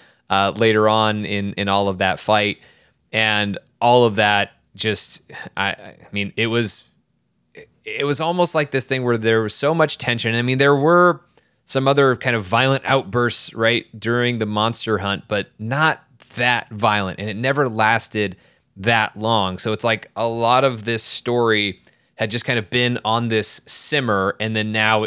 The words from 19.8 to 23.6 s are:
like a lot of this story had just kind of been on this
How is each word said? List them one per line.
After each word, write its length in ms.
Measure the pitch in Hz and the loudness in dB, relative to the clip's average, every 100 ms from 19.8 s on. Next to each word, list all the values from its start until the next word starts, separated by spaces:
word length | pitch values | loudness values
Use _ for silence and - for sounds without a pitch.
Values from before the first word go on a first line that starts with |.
like 280 | 120 110 - - | 0 -2 -4 -6
a 120 | 117 | -4
lot 360 | 117 117 127 | 0 2 4
of 200 | 135 117 | 2 0
this 200 | 107 113 | -4 -4
story 800 | - - - 120 117 107 104 90 _ _ _ - | -4 -4 -2 0 2 2 0 -4 _ _ _ -6
had 140 | 110 | -4
just 140 | 113 | -4
kind 160 | - 120 | -2 -4
of 100 | 104 | -2
been 300 | 123 123 120 110 | 0 0 -2 -2
on 240 | 113 120 | -2 0
this 320 | 110 101 - | -2 -2 -6